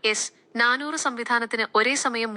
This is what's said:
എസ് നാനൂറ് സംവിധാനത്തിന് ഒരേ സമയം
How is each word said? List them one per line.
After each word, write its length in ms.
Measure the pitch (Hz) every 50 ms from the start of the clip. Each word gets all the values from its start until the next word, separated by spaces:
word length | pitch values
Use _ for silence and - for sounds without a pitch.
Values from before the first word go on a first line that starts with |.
| - 220
എസ് 200 | 214 - - - - _ _ _ - 233
നാനൂറ് 360 | 233 240 247 269 294 302 311 311 -
സംവിധാനത്തിന് 600 | 285 247 233 233 - 240 233 233 226 - 226 214 - -
ഒരേ 180 | 214 220 247 277 277 -
സമയം 260 | 262 233 226 226 226 214